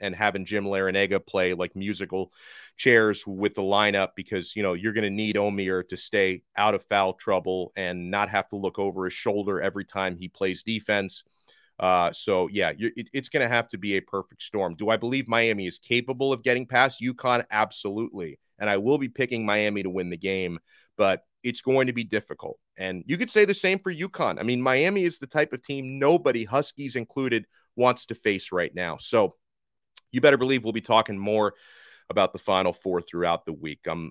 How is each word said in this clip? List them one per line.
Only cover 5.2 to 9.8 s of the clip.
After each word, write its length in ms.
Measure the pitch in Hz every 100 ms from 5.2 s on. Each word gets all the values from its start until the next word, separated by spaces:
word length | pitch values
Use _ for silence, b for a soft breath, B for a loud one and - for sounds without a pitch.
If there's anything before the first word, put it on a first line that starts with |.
| 107 104
Omier 500 | 104 98 95 92 90
to 80 | 92
stay 460 | - 107 95 92 _ -
out 180 | 104
of 120 | 101 -
foul 260 | 101 95
trouble 600 | 92 - 95 90 92 90 -
and 340 | 92 90 87
not 200 | 101 101
have 180 | 101 -
to 60 | 104
look 220 | 95 95
over 260 | 98 92
his 80 | 92
shoulder 480 | - 117 104 101 95
every 240 | 95 98